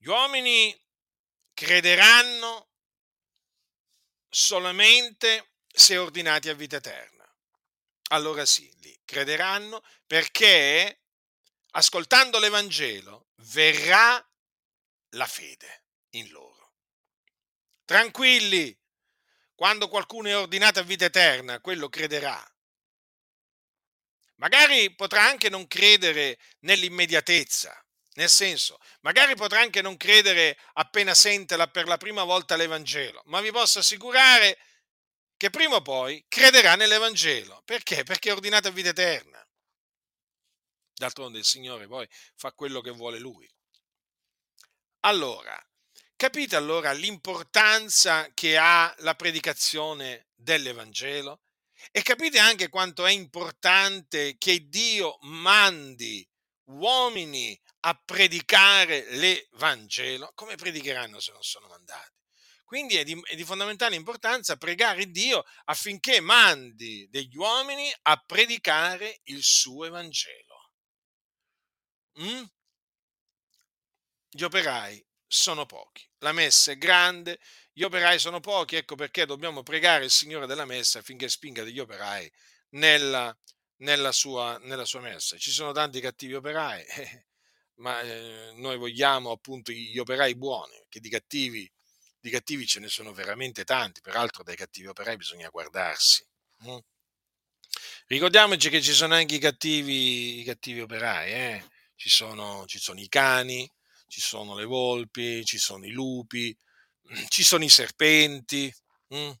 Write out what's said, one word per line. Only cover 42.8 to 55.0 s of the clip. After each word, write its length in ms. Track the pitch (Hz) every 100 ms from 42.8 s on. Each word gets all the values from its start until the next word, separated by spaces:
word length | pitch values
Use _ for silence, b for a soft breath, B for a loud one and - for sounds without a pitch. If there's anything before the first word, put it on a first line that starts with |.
che 100 | 120
vuole 260 | 120 117 117
Lui. 320 | 127 117 123 _ _ _ _ _ _ _ _ _ _ _ _ _ _ _
Allora, 580 | 196 202 143 113 - - _ _ b b b _
capite 400 | 262 294 285 170
allora 360 | 147 165 151
l'importanza 1400 | 139 185 202 - 175 165 220 214 220 220 - 185 160 156
che 240 | - 165 156
ha 360 | 165 170 165 -
la 160 | 156 156
predicazione 1120 | 170 160 160 147 - 156 156 151 135 120 _ _
dell'Evangelo? 1080 | 117 160 131 120 110 107 131 143 139 151 _ _ b b b
E 120 | 202
capite 340 | 202 240 320 277
anche 320 | 214 220 180
quanto 360 | 185 185 170 180
è 60 |
importante 1300 | 202 170 175 165 - 185 190 196 196 170 156 143 131
che 320 | - 180 147
Dio 480 | 170 226 220